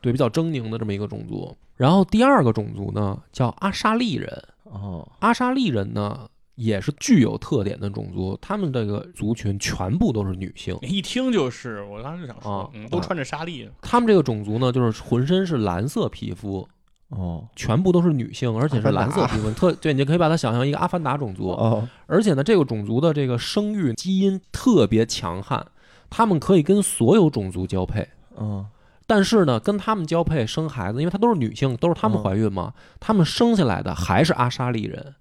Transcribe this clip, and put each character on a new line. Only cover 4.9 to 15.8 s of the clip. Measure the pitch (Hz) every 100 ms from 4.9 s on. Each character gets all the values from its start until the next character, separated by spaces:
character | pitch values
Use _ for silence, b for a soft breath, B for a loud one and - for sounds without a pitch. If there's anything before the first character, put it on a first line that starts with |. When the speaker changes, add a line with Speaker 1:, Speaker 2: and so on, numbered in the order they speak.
| 85 - _
Speaker 1:
阿 | 208
沙 | 233 247
利 | 262 233
人 | 120 101
呢， | 110 104 113 110 _ _
也 | - 113 104
是 | 98 147
具 | - 220
有 | 110 107
特 | - 135
点 | 98 -
的 | 101
种 | 101 101
族， | 92 92 98
他 | - 208
们 | 180
这 | 127 107
个 | 101 -
族 | - 104
群 | 117 104 101
全 | - 101 92 147
部 | 220
都 | 113
是 | 98
女 | 92 95
性。 | - - 87
Speaker 3:
一 | 120 196
听 | - 247 262
就 | 226 131
是， | - 127 107
我 | 101 104
刚 | 127
才 | 170
就 | 151
想 | 107
说， | 104 101
Speaker 1:
啊。 | 95
Speaker 3:
嗯， | 107 110
都 | 165
穿 | 175 -
着 |
纱 | - 147
丽。 | 165 156 110 -
Speaker 1:
他 | - 240
们 | 233
这 |
个 | 196
种 | 143 110
族 | 101 110
呢， | 127
就 | 123
是 | 120 110
浑 | - 120 135
身 | 185
是 | 190 151
蓝 | 104 87